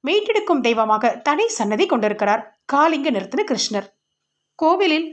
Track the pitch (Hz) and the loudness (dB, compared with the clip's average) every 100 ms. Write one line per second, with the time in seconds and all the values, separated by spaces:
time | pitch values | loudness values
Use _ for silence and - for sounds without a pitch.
0 | 294 415 415 415 415 294 233 226 214 214 | -2 0 0 0 0 0 2 2 2 2
1 | 233 - 285 302 453 - 208 214 381 247 | 0 0 -2 0 0 -2 -2 0 0 2
2 | 208 208 202 226 - _ - 285 320 302 | 0 0 0 0 -4 _ -2 2 2 2
3 | 285 202 185 269 415 220 - 202 - _ | -2 -2 -2 -4 -2 -2 -4 -6 -8 _
4 | _ _ _ _ _ - 320 370 370 311 | _ _ _ _ _ -2 0 2 2 0
5 | 320 | -2